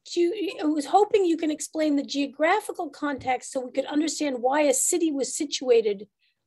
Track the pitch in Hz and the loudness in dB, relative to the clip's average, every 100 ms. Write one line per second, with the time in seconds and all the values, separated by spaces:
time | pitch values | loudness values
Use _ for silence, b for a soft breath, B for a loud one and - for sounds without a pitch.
0 | - 349 339 440 359 - 302 311 277 381 | -8 0 0 0 -6 -2 -2 -2 2 4
1 | 415 427 359 320 320 294 - 320 311 285 | 4 4 4 2 -2 -4 -6 -2 0 0
2 | 226 277 277 233 320 415 415 392 330 - | 0 -4 -4 0 2 2 -2 -8 -10 -6
3 | 294 269 262 247 - 269 247 269 269 294 | -6 -4 -2 -4 -4 -8 -4 -4 -2 -2
4 | 320 - 294 247 247 285 294 247 - 349 | -2 -2 -4 0 0 2 4 2 2 2
5 | 320 277 240 - 294 - 254 233 214 202 | 0 0 -4 -4 -6 -4 4 4 4 -2
6 | 208 _ _ _ | -8 _ _ _